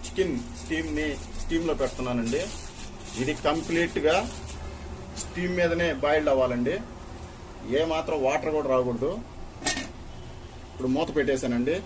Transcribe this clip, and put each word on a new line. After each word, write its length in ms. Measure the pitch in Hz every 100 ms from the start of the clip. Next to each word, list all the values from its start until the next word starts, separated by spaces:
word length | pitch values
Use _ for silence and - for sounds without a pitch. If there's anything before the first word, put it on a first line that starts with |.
| -
చికెన్ 280 | - 185 123 - -
స్టీమ్ని 440 | - 165 156 151 151 135 - -
స్టీమ్లో 320 | - 165 165 139
పెడుతున్నానండి. 600 | 131 - 127 123 117 139 202 - - - - - - -
ఇది 120 | 131 151 143
కంప్లీట్గా 680 | 160 165 165 170 - 151 175 233 - - - - - - - - -
స్టీమ్ 340 | - 175 180 180
మీదనే 280 | 170 170 170 135
బాయిల్డ్ 280 | 147 151 151
అవ్వాలండి. 420 | 135 127 120 123 190 - - - - - - - - 107 135
ఏ 40 | 165
మాత్రం 240 | 160 156 156 131
వాటర్ 280 | 151 156 151
కూడా 120 | 139
రాకూడదు. 380 | 131 123 117 139 208 - - - - - - - - - - - - - - -
ఇప్పుడు 160 | - 127 139
మూత 120 | 165 151
పెట్టేశానండి. 600 | 135 131 127 120 127 180